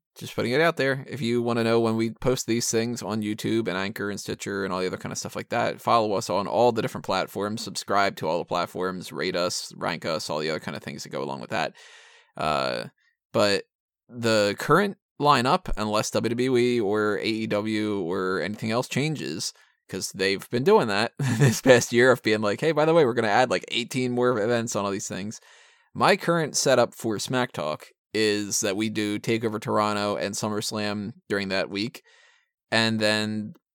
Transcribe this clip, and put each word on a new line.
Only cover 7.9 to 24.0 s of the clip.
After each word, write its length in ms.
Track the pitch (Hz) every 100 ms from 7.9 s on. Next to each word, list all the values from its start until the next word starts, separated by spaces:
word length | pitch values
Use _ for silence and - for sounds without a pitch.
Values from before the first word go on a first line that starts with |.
| 101 98 -
to 100 | 78
all 120 | 82
the 60 |
platforms, 680 | - 90 85 - 92 92 -
rate 240 | 69 87 87
us, 360 | 90 - - -
rank 280 | - 82
us, 240 | 85 80 -
all 120 | 76
the 100 | 78
other 80 | 78
kinda 220 | - 71
things 240 | - 71
that 60 | -
go 120 | 69
along 180 | 69 67
with 100 | 58
that. 260 | 104 73 - - - - - _ -
Uh, 500 | 78 73 65 60 60 _ _ _ _
but 320 | 113 104 98 - _ _ _ _
the 480 | 120 117 110 104 98
current 380 | - 160 202 - _ -
lineup, 500 | 143 139 123 180 - -
unless 340 | 107 104 110
W 200 | 107 113
W 260 | 120 127 123
E 240 | 123 120
or 380 | 98 107 107 101
A 60 |
E 220 | 101 110 110
W 540 | 104 110 107 107 101
or 400 | 82 95 92 92
anything 320 | 85 107 113
else 160 | 113 -
changes, 640 | - 151 143 71 85 - - _ _ -
'cause 220 | 95 -
they've 380 | 98 95 98 -
been 140 | 120
doing 240 | 151 214 120
that 240 | 101 117 -
<laughs> 0 |
this 420 | 135 117 139 110
past 320 | - 123 -
year 180 | 120 127
of 120 | 120
being 180 | 113 107
like, 200 | 107 104
"Hey, 120 | 156
by 120 | 151
the 100 | 156
way, 100 | 165
we're 100 | 131
gonna 140 | 120 110
add, 220 | 107 127
like, 140 | 92 -
eighteen 420 | 113 120 131